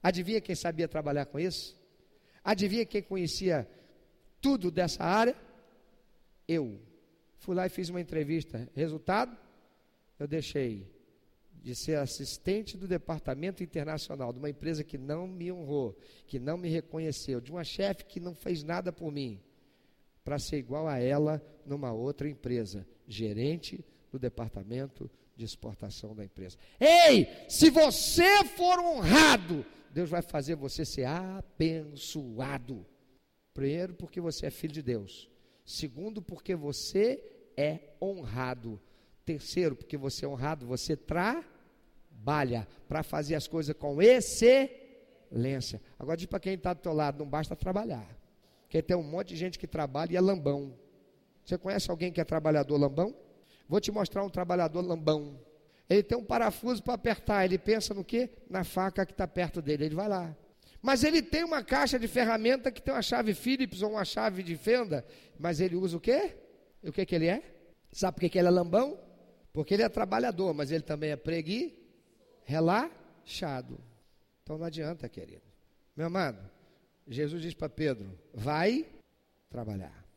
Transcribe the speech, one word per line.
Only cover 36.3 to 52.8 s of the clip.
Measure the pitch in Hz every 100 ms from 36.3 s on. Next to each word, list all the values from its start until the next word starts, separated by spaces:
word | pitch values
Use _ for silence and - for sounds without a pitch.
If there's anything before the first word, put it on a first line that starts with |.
| 170 - 175
você | 143 139 - 190 220 269 - - - -
é | 147 160 - -
honrado. | 190 196 123 113 127 127 117 107 _ _ _ _
Terceiro, | - 151 - 180 170 131
porque | - 147
você | 135 -
é | 139
honrado, | 139 131 156 120
você | 123 - 151
trabalha | - 156 196 302 - - _ _ _ - - 120 107 147 135 117 104 - -
pra | 147
fazer | 156 151 147 156
as | -
coisas | 165 147 151
com | 147 143
excelência. | 208 254 - - 226 262 269 - - - - _ _ 117 127 139 123 110 - -
Agora | 135 165
diz | 180
pra | 196
quem | 190 190
tá | 185
do | 175
teu | 175
lado, | 156 147 143
não | 147
basta | 147 156
trabalhar. | 170 185 190 226 131 101 - _ _ _ _
Porque | _ 165
tem | 156 180
um |
monte | 151 170 190
de | 170
gente | 180 170
que | 160
trabalha | 156 147 135 170
e | 175
é |
lambão. | 185 190 139 143 143 127 - _ _ _ _ _
Você | - 180
conhece | 190 202 -
alguém | 170 180
que | 170
é |
trabalhador | 160 160 156 151 139
lambão? | 147